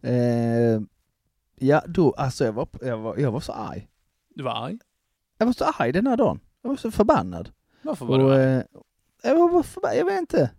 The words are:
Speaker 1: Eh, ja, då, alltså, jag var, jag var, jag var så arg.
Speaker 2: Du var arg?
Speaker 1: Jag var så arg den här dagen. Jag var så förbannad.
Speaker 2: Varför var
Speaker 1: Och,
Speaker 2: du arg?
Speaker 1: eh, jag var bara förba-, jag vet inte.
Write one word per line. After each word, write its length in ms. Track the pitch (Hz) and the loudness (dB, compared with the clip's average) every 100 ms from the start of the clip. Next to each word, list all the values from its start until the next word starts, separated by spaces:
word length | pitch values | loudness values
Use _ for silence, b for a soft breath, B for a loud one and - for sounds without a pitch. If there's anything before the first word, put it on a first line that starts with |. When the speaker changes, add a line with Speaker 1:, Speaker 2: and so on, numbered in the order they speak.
Speaker 1:
Eh, 760 | 123 123 120 117 117 117 117 110 104 _ _ _ _ _ _ _ | 0 0 2 0 0 2 2 2 -2 _ _ _ _ _ _ _
ja, 240 | 131 147 - | 2 2 0
då, 260 | 170 156 | 2 2
alltså, 320 | - 131 - | 2 -4 -2
jag 80 | 131 | -2
var, 160 | 107 143 - | -2 -8 -8
jag 180 | 127 113 | -8 -6
var, 180 | 113 87 | -6 -4
jag 120 | 135 | -2
var 80 | 113 | -2
så 120 | 170 | -8
arg. 360 | - 370 - - _ _ _ _ | -10 -10 -12 -16 _ _ _ _
Speaker 2:
Du 100 | - | -10
var 200 | 131 113 120 | -8 -6 -8
arg? 120 | 220 _ _ _ _ _ _ | -10 _ _ _ _ _ _
Speaker 1:
Jag 80 | 226 | -2
var 60 | |
så 120 | 247 | 0
arg 280 | - 302 120 | -2 -2 -2
den 140 | 147 254 | 0 0
här 100 | 240 | 2
dagen. 240 | 226 80 _ _ | 0 0 _ _
Jag 60 | 247 | -8
var 60 | 277 | -6
så 140 | 233 | -6
förbannad. 600 | - - 285 92 87 - - _ _ | 0 4 4 2 -8 -12 -16 _ _
Speaker 2:
Varför 240 | 302 240 123 | -10 -8 0
var 120 | 131 | 4
Speaker 1:
Och, 120 | 135 | 6
Speaker 2:
du 40 | 135 | 6
arg? 60 | 131 131 | 4 2
Speaker 1:
eh, 60 | - - _ _ _ _ | -4 -14 _ _ _ _
jag 120 | 233 294 | 0 4
var 140 | 349 | 4
bara 100 | 349 | 2
förba-, 320 | - - 381 | -2 -4 -2
jag 100 | - | 0
vet 140 | 349 392 | 0 -2
inte. 300 | 339 208 135 | -2 0 0